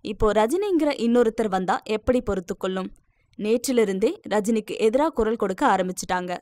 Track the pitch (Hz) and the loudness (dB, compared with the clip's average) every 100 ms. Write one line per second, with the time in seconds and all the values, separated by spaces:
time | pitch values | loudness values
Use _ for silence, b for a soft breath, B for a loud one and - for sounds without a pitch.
0 | - - 220 208 220 349 415 339 294 277 | -8 0 2 4 2 0 2 2 2 0
1 | 233 240 226 220 220 185 185 208 - 214 | 2 4 4 2 -2 -2 -2 -4 -2 -4
2 | - 247 214 190 175 196 190 190 196 - | 0 0 0 -6 -6 -6 -4 -4 -8 -12
3 | _ _ _ - 208 233 233 247 208 190 | _ _ _ -8 -2 0 2 2 2 2
4 | 226 403 - 208 196 220 214 - 220 254 | -2 -2 -2 -2 0 -2 -2 0 2 2
5 | 311 - 220 226 196 185 277 190 185 180 | 0 0 -2 -2 -4 0 2 2 0 -6
6 | - 185 180 180 | -6 -6 -4 -10